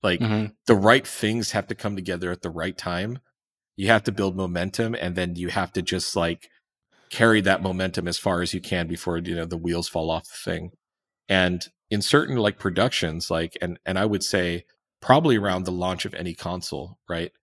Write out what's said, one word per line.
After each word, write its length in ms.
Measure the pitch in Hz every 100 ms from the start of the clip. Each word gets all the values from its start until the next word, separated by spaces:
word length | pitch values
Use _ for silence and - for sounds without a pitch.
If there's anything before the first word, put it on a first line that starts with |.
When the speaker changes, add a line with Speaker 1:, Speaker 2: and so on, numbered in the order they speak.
Speaker 1:
Like, 180 | 104 90
Speaker 2:
Mm-hmm. 260 | 113 107 107 _ -
Speaker 1:
the 80 |
right 320 | 107 101 127 135
things 460 | - 107 117 104
have 140 | 107 95
to 80 |
come 200 | - 107
together 380 | 101 90 90 87
at 100 | 90
the 80 | 90
right 260 | 82 87 92
time. 420 | - 87 104 127 _ _ _ _ _ -
You 120 | 98
have 160 | 113
to 80 | 113
build 240 | 101 98 92
momentum, 580 | 92 87 92 - 113
and 220 | 117 90 90
then 200 | 90 87
you 120 | 87
have 240 | 98 90
to 100 | -
just, 340 | 87 92 - -
like, 320 | 85 85 - _ _ _ _ _ _
carry 300 | - 113 110
that 200 | 98 92
momentum 460 | 95 92 92 87 85
as 80 | 85
far 240 | - 87
as 120 | 87
you 60 | 92
can 260 | - 90 82
before, 320 | 85 - 85
you 160 | 85
know, 100 | 85
the 120 | 82 85
wheels 300 | 82 85 85
fall 220 | 82 80
off 140 | 80
the 260 | - - -
thing. 200 | 85 85 _ _ _ _ _ _
And 380 | 95 90 87 - _ _
in 120 | 104
certain, 340 | - 143 - 127
like, 220 | 104 101
productions, 720 | 98 85 117 - 82 80 -
like, 260 | 82 82 -
and, 180 | 90 85 -
and 120 | 92
I 60 | 107
would 180 | 101
say 400 | - 98 90 87 - _ _ _
probably 360 | - 135 160 113
around 280 | 101 92
the 80 | 90
launch 320 | 90 90 90
of 100 | -
any 200 | - 87
console, 640 | 82 87 92 - - 90 95 _
right? 240 | 85 85 _